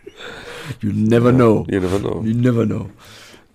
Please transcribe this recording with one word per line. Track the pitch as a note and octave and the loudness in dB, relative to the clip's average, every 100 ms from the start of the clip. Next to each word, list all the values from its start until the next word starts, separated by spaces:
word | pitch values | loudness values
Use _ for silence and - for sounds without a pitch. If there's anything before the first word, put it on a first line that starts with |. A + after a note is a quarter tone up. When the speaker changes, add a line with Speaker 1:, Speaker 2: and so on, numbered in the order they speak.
| - - - - - - D3 - | -20 -18 -16 -16 -16 -16 -14 -6
Speaker 1:
You | G#2 | -4
never | G#2 A2 A#2 B2 | 0 2 4 4
Speaker 2:
Ja, | B2+ | 4
Speaker 1:
know. | A#2 G#2 F2 | 4 4 0
Speaker 2:
you | G2+ | -2
never | F2+ G2+ | 0 -2
know. | G#2+ G2 | -2 -4
Speaker 1:
You | A2 | -2
never | A#2+ B2 A#2 G#2+ | 0 2 2 0
know. | G#2+ G#2 - - - - - _ | -2 -8 -14 -20 -20 -20 -20 _